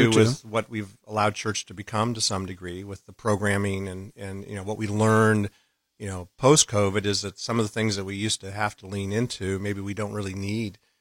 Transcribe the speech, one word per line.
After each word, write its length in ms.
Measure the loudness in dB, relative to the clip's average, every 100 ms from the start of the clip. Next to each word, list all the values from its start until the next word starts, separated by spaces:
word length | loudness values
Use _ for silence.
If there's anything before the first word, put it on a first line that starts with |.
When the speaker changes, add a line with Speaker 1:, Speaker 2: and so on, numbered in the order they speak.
| 6
Speaker 1:
do 60 |
Speaker 2:
true, 120 | 6
Speaker 1:
with 180 | 6 2
Speaker 2:
too. 60 | -4
Speaker 1:
what 220 | -4 -2
we've 260 | -6 -8 -12 -6
allowed 300 | 0 0 0
church 300 | -4 -4 -6
to 80 | -12
become 400 | -4 -2 0 0
to 60 |
some 260 | -2 -2 -4
degree 360 | -8 -10 -10
with 220 | -10 -14 -16
the 80 |
programming 720 | -6 0 2 2 2 0 -2 -4
and, 240 | -8 -12 -12
and, 280 | -12 -12 -10
you 80 | -8
know, 80 |
what 140 | -6 -4
we 100 | -2
learned, 640 | 4 6 8 6 6 0 -6 _ _ _ -14
you 80 | -10
know, 220 | -10 -12 2
post-covid 640 | 6 6 6 2 2 2 0
is 160 | -2
that 160 | -4 -8
some 220 | -4 0
of 60 | 0
the 60 |
things 240 | 0 0 -2
that 100 | -4
we 100 | -4
used 260 | -2 -4
to 80 | -6
have 240 | -4 -4 -4
to 100 | -10
lean 240 | -6 -4
into, 480 | -2 -2 -4 -4 -2
maybe 220 | -4 -4
we 120 | -6
don't 200 | -6 -6
really 200 | -6 -6
need 460 | -6 -4 -4 -6 -8 _ _